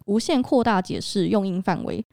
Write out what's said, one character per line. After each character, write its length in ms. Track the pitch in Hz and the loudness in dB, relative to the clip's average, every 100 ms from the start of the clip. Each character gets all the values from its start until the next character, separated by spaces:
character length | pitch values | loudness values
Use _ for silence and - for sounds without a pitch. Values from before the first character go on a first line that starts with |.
| - | -2
无 140 | 214 | -2
限 200 | - 285 | 2 0
扩 220 | 254 254 | 2 2
大 180 | 233 196 | 4 2
解 200 | - - | 0 -6
释 280 | - 202 170 | -4 0 2
用 160 | 208 | 2
印 160 | 190 180 | 0 -2
范 220 | 190 170 | -2 -2
围， 200 | - - - | -4 -8 -10